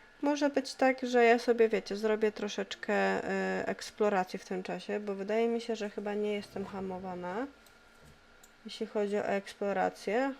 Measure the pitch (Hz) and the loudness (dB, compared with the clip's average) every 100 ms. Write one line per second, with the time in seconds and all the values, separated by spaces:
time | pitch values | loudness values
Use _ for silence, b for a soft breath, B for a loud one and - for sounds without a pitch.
0 | B - 285 294 294 285 269 - 262 254 | B -4 -2 2 2 2 -2 2 2 2
1 | 247 247 233 233 233 233 220 214 - 202 | 2 6 8 6 4 4 4 4 -2 -2
2 | 220 214 214 - 208 - 196 - - 202 | 0 2 2 0 -4 -4 -6 -6 -2 2
3 | 190 190 - 190 190 185 - 196 - - | 2 0 -2 -2 -2 -2 -4 -6 -8 0
4 | 208 196 185 190 - 185 190 180 - 208 | 2 2 0 -6 -6 -6 -4 -8 -6 -6
5 | 208 196 196 214 233 233 233 220 208 208 | -4 -4 -2 2 2 0 -2 -4 -6 -6
6 | 208 208 208 208 202 196 190 196 190 185 | -4 -2 -2 -2 -6 -10 -8 -6 -6 -6
7 | 190 180 180 190 277 - - - - - | -8 -8 -6 -4 -6 -10 -20 -20 -20 -20
8 | - - - - - - 220 - 214 220 | -20 -20 -20 -20 -20 -20 -16 -8 -4 0
9 | 208 202 202 196 196 - 202 190 185 - | 0 0 0 -2 -4 -4 -2 0 0 -2
10 | - 220 269 | -2 0 0